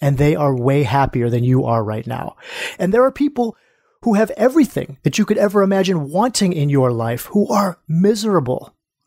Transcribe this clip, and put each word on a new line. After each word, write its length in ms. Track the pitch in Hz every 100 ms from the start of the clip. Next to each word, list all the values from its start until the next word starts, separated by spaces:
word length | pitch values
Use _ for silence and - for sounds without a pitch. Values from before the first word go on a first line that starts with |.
and 160 | 143 135
they 180 | 147
are 200 | 160 143
way 280 | 127 123 143
happier 480 | 123 139 131 127 120
than 140 | 120
you 200 | 123 127
are 180 | 117 117
right 240 | 107 110 117
now. 300 | 120 - - - - - -
And 140 | 185
there 120 | 226
are 80 | 262
people 440 | 262 285 269 233 - _ _ _ _
who 120 | 233
have 160 | 208 214 -
everything 600 | 247 311 247 - - -
that 140 | 147 -
you 80 | 208
could 120 | 214
ever 240 | 208 202
imagine 480 | 196 196 185 175 139
wanting 420 | 175 240 - 190
in 160 | 175 143
your 240 | 139 127
life 340 | 117 113 120 -
who 220 | 208 208
are 300 | 208 196 170 -
miserable, 840 | 160 196 226 220 180 123 127 - _ _ _